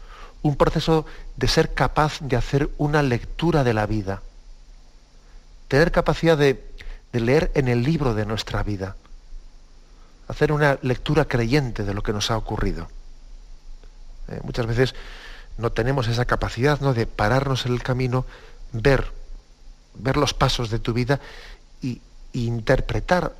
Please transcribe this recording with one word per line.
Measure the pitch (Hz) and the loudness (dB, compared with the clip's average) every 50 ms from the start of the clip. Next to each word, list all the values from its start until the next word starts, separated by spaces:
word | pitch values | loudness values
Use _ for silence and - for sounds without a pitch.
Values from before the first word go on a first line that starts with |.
| - - - - - - - - - | -18 -20 -18 -18 -18 -20 -12 -2 -2
un | 151 139 | -2 2
proceso | - 170 156 - 160 - - 160 156 147 - - - - - - | 4 2 2 2 2 2 4 2 2 2 -2 -10 -14 -14 -14 -4
de | - 131 - | -2 0 2
ser | - 160 160 - - | 4 4 2 2 2
capaz | - 143 - - 143 151 147 - - | 0 0 2 4 2 2 2 0 -4
de | 151 127 135 | -4 -2 0
hacer | 117 - - - 139 - - - - | 0 0 2 2 0 0 0 0 -2
una | 147 147 151 151 147 | 0 2 4 4 4
lectura | 131 120 113 - - - - 160 170 170 151 127 | 4 2 0 -2 -6 -6 -2 0 2 4 4 4
de | 123 110 | 4 4
la | 107 107 | 2 2
vida, | 101 107 107 95 98 98 - - - - - - - - - - - - - - - - - - _ - - - - - - - - - - - - | 0 0 -2 -2 -4 -6 -6 -8 -14 -18 -20 -20 -20 -20 -20 -20 -20 -20 -20 -20 -20 -20 -20 -20 _ -20 -20 -20 -20 -20 -20 -20 -20 -20 -20 -6 0
tener | - 139 170 170 | 4 4 4 6
capacidad | - 180 170 - 151 - 165 165 160 | 4 2 2 2 0 2 4 4 4
de, | 143 147 139 131 - - - - - - - - - - - - | 6 6 4 4 2 -4 -12 -16 -14 -12 -12 -12 -14 -12 -6 -2
de | 120 | 0
leer | 113 120 135 160 180 - - | 2 4 4 4 4 2 2
en | 151 135 123 | 2 2 2
el | 120 120 120 | 2 2 2
libro | 143 165 143 147 127 110 | 2 2 2 2 0 0
de | 107 107 | 0 -2
nuestra | 101 110 101 - - - 104 - | -2 -4 -4 -4 -4 -4 -2 -2
vida, | 104 104 92 95 95 - - - - - - - - - - - - - - - - - - - - - - - - - - - - | -2 -2 -4 -6 -8 -10 -14 -16 -18 -20 -20 -16 -16 -16 -16 -16 -16 -20 -20 -20 -20 -20 -20 -20 -20 -20 -20 -20 -20 -20 -18 -12 -12
hacer | 117 - 151 147 | 0 0 2 2
una | 151 147 151 143 135 - | 4 4 4 4 4 2
lectura | - 127 123 - - - 147 156 139 | 0 -2 -2 0 0 2 2 2 2
creyente | - - 123 117 113 135 151 135 117 110 - 104 | 2 2 0 2 2 2 2 2 0 -2 -4 -4
de | 101 98 | -2 -2
lo | 104 | -2
que | 104 120 | -2 -2
nos | 104 101 98 - | -2 -2 -2 -2
ha | 113 110 | -2 -2
ocurrido. | - - 110 98 101 98 80 82 85 - - - - - - - - - - - - - - - - - - - - - - - - - - - - - | -2 -4 -2 0 0 0 0 -2 -6 -10 -12 -16 -16 -16 -18 -18 -18 -18 -18 -18 -18 -18 -20 -18 -16 -16 -16 -16 -16 -20 -20 -18 -18 -16 -14 -12 -12 -10
Eh, | - - - | -10 -8 -8
muchas | - 131 - 113 | -6 -2 -2 -2
veces | 113 113 120 131 127 - - - - - - - - - - - - - - | 0 2 2 2 2 0 -6 -14 -14 -16 -16 -16 -16 -16 -16 -16 -12 -8 -4
no | 113 117 - | -4 -2 0
tenemos | - 113 127 135 139 113 110 | 0 0 2 2 0 0 0
esa | 117 120 123 | 0 0 2
capacidad, | - 113 - 110 101 - 117 127 147 147 131 | 2 2 0 0 -2 -2 0 2 2 2 2
¿no?, | 139 139 127 | 2 0 2
de | 117 110 | 2 0
pararnos | - - - 107 107 123 135 135 139 131 120 - 123 | -2 -2 0 2 2 2 2 2 0 0 0 0 -2
en | 123 | -2
el | 120 - | -2 -2
camino, | - 127 127 131 120 120 127 127 - - - - - - - - - | -2 -2 0 0 0 0 -2 -2 -4 -10 -16 -20 -20 -18 -16 -14 -8
ver, | - 113 110 139 135 120 113 - - - - - - - - - - _ - - - - - _ - | -8 2 4 4 4 4 2 -2 -8 -12 -12 -14 -14 -16 -16 -20 -20 _ -20 -20 -20 -20 -20 _ -16
ver | 104 101 131 131 147 | -6 -2 0 2 2
los | 143 - - | 0 0 2
pasos | - 143 131 - - 120 107 | 2 2 2 2 0 -2 -2
de | 113 110 | -4 -2
tu | - 120 | -2 -2
vida | 113 123 123 113 143 135 - - - - - - - - - - - - - | 0 0 0 0 0 -2 -2 -8 -18 -18 -18 -18 -20 -20 -20 -20 -16 -8 -8
y, | 127 117 - - - - - - - - | -8 -8 -8 -12 -18 -20 -20 -18 -8 -6
y | 131 117 117 | -4 -2 -2
interpretar | 117 117 113 - 131 127 - - - 110 - - 180 180 160 - - - | -2 -2 2 2 2 2 2 0 -2 -2 2 2 2 2 2 -2 -6 -4